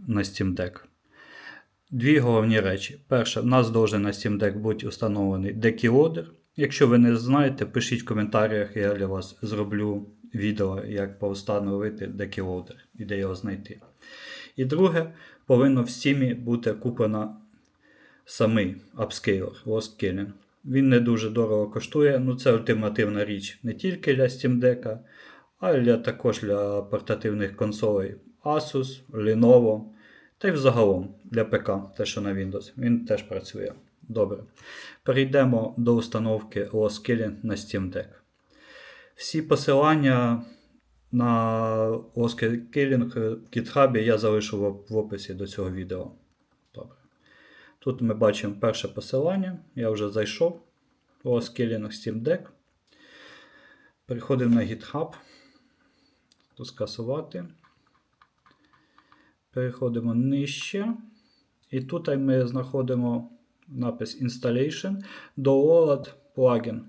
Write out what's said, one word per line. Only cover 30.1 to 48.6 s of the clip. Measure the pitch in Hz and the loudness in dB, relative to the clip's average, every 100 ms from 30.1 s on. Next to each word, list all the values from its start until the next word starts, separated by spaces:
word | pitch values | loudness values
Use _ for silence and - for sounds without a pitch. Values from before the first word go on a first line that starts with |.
| - _ _ | -20 _ _
та | 202 | -2
й | |
взагалом | 156 135 117 104 92 95 - | 2 4 4 4 2 -2 -12
для | - 117 110 | -6 -2 0
П | 101 | -2
К, | - 98 98 - | -2 -4 -6 -8
те, | 104 | -6
що | 104 | -4
на | 101 | -4
Windows, | 98 95 101 - - | -4 -6 -8 -10 -4
він | 120 120 - | 0 0 0
теж | 104 | -4
працює. | - 95 - 104 101 - _ _ | -4 -10 -10 -10 -10 -12 _ _
Добре. | - 110 98 101 - _ - - - - | -8 -2 -2 -4 -12 _ -20 -18 -20 -10
Перейдемо | - 131 135 139 131 117 110 120 | -2 0 2 4 4 2 0 -2
до | 120 117 | 2 2
установки | - 110 110 107 107 101 | 0 -2 -2 -2 -4 -6
Lost | 101 110 107 - - | -2 0 0 -2 -2
Killing | 113 107 104 | -2 -2 -6
на | 113 | -6
Steam | 95 - 101 92 | -6 -6 -4 -4
Deck. | 95 - - _ _ _ _ - - - - - - | -6 -10 -16 _ _ _ _ -20 -20 -20 -20 -20 -14
Всі | - 160 | -6 -4
посилання | 156 143 - 139 156 156 139 123 120 117 - - _ _ _ _ - | 0 2 4 4 6 4 4 4 2 0 -4 -20 _ _ _ _ -4
на | 123 120 117 113 113 113 110 113 113 - 120 | 0 2 2 0 0 0 0 0 -2 -6 -2
Lost | 117 - 113 117 - 147 | -2 0 -2 -2 -4 0
Killing | 135 127 117 | 2 2 0
в | 120 110 110 - | -2 -4 -4 -6
GitHub | 120 117 143 135 117 | -6 -2 4 4 4
я | 113 107 | 2 2
залишу | 110 107 104 101 | 4 2 0 -2
в | |
оп-, | 101 101 - | -2 -4 -4
в | 110 | -4
описі | 107 101 - | -4 -6 -10
до | 95 98 | -10 -8
цього | - 92 | -6 -6
відео. | 92 90 92 - - _ _ _ _ _ | -6 -8 -8 -10 -16 _ _ _ _ _
Добре. | - - _ _ _ _ _ _ - - _ | -20 -18 _ _ _ _ _ _ -20 -20 _
Тут | - 131 | -6 -2
ми | 117 | -2
бачимо | 107 107 104 104 101 | 2 2 2 -4 -2